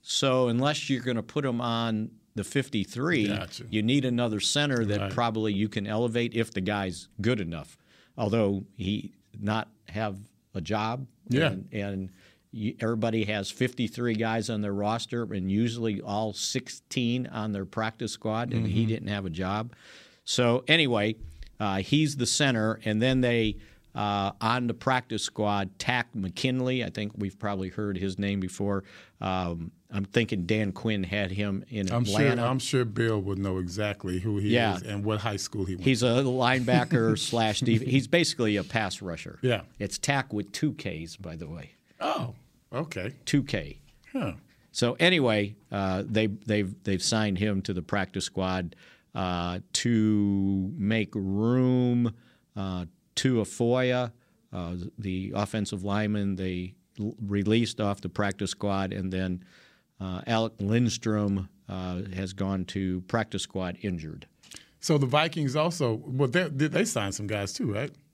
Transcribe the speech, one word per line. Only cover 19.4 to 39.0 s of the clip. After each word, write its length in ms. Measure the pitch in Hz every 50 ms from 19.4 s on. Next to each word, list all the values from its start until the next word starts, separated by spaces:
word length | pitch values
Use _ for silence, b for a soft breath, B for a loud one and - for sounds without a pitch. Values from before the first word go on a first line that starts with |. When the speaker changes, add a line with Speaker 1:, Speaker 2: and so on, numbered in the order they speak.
| 95 92 98 107 113 120 B B B B B B B B B B B
Speaker 1:
So 400 | - - - 123 120 120 123 - -
anyway, 480 | 151 170 156 131 120 107 104 110 110 - - B B B B B B _
uh, 200 | 107 101 95 98
he's 380 | 95 - - 151 156 147 147
the 100 | 139 123
center, 520 | 113 - - 151 135 127 113 107 110 110 - -
and 180 | 110 107 107 113
then 180 | 131 131 131
they, 360 | 127 123 120 117 113 107 104 B B B B B B B _
uh, 360 | 117 104 104 101 101 98 98 - -
on 260 | 117 113 120 127 123 120
the 60 | 113
practice 500 | - - 135 131 127 120 _ 113 104 -
squad, 520 | - _ - 107 104 104 101 98 92 - _
Tack 360 | - - 127 123 117 - -
McKinley. 680 | 110 95 92 87 - - 135 127 127 127 127 127 127 113
I 60 | 95
think 220 | - - 104 101 -
we've 200 | - 104 98 90 -
probably 320 | - 104 101 95 95 92
heard 260 | - - 107 104 98 90
his 180 | 95 98 92 95
name 200 | 101 101 101 98
before. 460 | 92 92 - - 101 101 101 98 92 B B B B B B _
Um, 520 | 101 95 92 92 92 87 85 82 82 85 - _ _ _
I'm 140 | - 101 101
thinking 400 | - - 120 117 - 110 98 87
Dan 280 | 85 110 107 107 98 90
Quinn 300 | - - 117 107 101 95
had 280 | 87 95 104 101 92 92
him 320 | 98 104 101 98 98 - -
in 200 | 117 107 98 92
Speaker 2:
I'm 120 | 107 117 120
Speaker 1:
Atlanta. 340 | 101 98 104 147 139 127 120 120
Speaker 2:
sure, 40 |
I'm 120 | 123 127 131
sure 260 | - - - 131 123
Bill 360 | 113 101 110 117 113 110 104 95
would 160 | 98 98 95
know 180 | 98 98 92
exactly 640 | 92 92 90 87 101 104 104 101 - - 92 90 90
who 160 | 90 113 104
he 140 | 101 101 104
Speaker 1:
Yeah. 260 | 117 120 117 110 92
Speaker 2:
is 60 | 90 -
and 200 | 107 104 101 98
what 180 | 107 107 104
high 160 | 95 117 104 95
school 260 | - - - 110 95
he 120 | 90 92
went 80 | 90 90
Speaker 1:
He's 140 | 135 131 110
Speaker 2:
to. 180 | 120 123 117 127
Speaker 1:
a 20 | 139
linebacker 960 | 131 123 131 123 120 131 131 123 117 127 123 120 - - 123 113 113 110 -
Speaker 2:
<laughs> 120 | - -
Speaker 1:
slash 300 | - 117 113 107 104 -
def-, 200 | - 123 117 110
he's 260 | 127 131 123 135 120
basically 500 | 110 - 170 170 - - - 120 110 104
a 60 | 101 90
pass 360 | - - 113 107 95 90 -